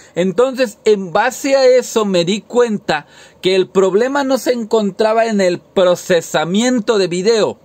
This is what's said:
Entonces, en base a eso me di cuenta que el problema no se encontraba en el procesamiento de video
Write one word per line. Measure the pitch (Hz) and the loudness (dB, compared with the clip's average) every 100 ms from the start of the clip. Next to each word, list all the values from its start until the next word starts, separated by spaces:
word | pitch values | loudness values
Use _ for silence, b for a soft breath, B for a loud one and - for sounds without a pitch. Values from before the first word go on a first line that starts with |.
| B | B
Entonces, | - 190 175 262 254 240 - 220 | -4 -2 0 0 -2 -4 -2 0
en | 208 185 | 0 0
base | 202 247 - 277 269 | -2 -2 -4 0 2
a | 254 | 4
eso | 254 - 226 208 | 4 2 -2 0
me | 180 170 | 0 0
di | 208 | -4
cuenta | - 233 240 208 - 151 B B B B | -2 -2 0 -2 -4 -6 B B B B
que | 185 190 | 0 0
el | 180 | 0
problema | 190 190 196 254 285 | 0 2 2 0 -2
no | 269 262 | -2 -2
se | - | -2
encontraba | 240 214 226 202 180 220 226 226 | -4 -2 -2 -2 -2 0 0 0
en | 202 | 0
el | 185 170 | 0 -2
procesamiento | - - 180 175 - 175 - 165 160 196 247 254 208 214 | -4 0 2 0 0 -2 0 -4 -2 0 0 0 0 0
de | 175 | -2
video | 175 190 226 151 104 | -2 0 0 0 -4